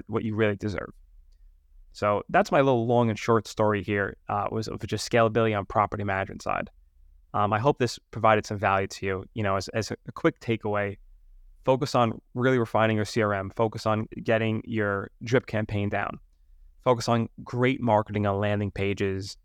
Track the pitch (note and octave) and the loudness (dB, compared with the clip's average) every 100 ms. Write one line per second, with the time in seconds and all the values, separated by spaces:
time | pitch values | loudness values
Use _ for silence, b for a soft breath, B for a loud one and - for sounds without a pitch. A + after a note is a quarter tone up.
0 | G2+ A2 A2 G#2+ G#2+ G2+ G#2+ F2+ - - | 0 -4 -2 2 2 0 -4 -6 -8 -14
1 | - - - _ - _ _ - - - | -20 -20 -20 _ -20 _ _ -20 -20 -4
2 | G#2 G2+ - F3+ G3+ E3 C3+ A#2+ A2+ A#2+ | 0 0 0 0 2 4 4 2 2 2
3 | A#2 G2+ - A2+ - - G#2+ G#2 F#2+ G2+ | 2 0 2 2 0 0 2 2 0 0
4 | G2 - - G#2 G2+ A2 A2 F#2+ G2+ G#2+ | -2 -6 -6 -4 -2 -4 -6 -8 -6 -6
5 | - A#2 A2+ A2+ A2+ G#2 G2 A2 G2+ G#2 | 0 2 4 4 2 0 0 0 0 -2
6 | G2 F#2+ F#2+ G2 - G1+ - _ _ _ | -4 -4 -4 -6 -4 -4 -6 _ _ _
7 | - - _ G#2+ G2+ G#2+ C#3 - A#2+ - | -20 -20 _ -2 2 2 2 2 -2 -2
8 | _ A2+ A2 G#2+ - G#2 G2+ G2 G2 - | _ 0 4 4 2 -2 0 0 -2 -6
9 | G2 F#2+ - A#2 G2+ F#2+ - A2+ G#2 - | -4 -4 -6 -4 -2 -2 -2 -4 -4 -8
10 | - - E3 - - A2 G#2+ G#2 G2+ G2 | -10 -2 0 0 -2 -2 -2 -2 -2 -6
11 | - - - - - - - C3 C#3+ B2+ | -16 -20 -20 -20 -20 -4 0 0 2 2
12 | A#2+ - - B2 B2+ B2+ A2+ A2 A2 A2 | 2 0 -8 0 2 2 2 2 4 2
13 | G#2 A#2 G#2 G2+ G2 - A2+ - A2 G#2+ | 0 0 0 0 -4 -2 -2 0 0 0
14 | A2 - - A2+ A2 A2 - A2 G#2 G2 | -2 -6 0 2 2 -2 -2 -2 0 -2
15 | - - A#2 A#2+ - A2 G#2+ G#2+ G2+ G2+ | -4 -12 0 0 0 -4 -2 -2 -2 -4
16 | - - - _ _ - - - B2+ A#2+ | -6 -10 -18 _ _ -20 -20 -4 0 0
17 | A#2+ A#2 A2+ - - B2 B2+ C3 A#2+ G#2+ | 2 0 0 -8 -8 0 0 2 2 2
18 | G#2+ G#2 G#2 G2 G#2 G#2 G2+ - G2 G2 | 2 -2 0 0 0 0 -2 -2 -2 0
19 | G2 F#2+ G2 - | -2 -2 -8 -14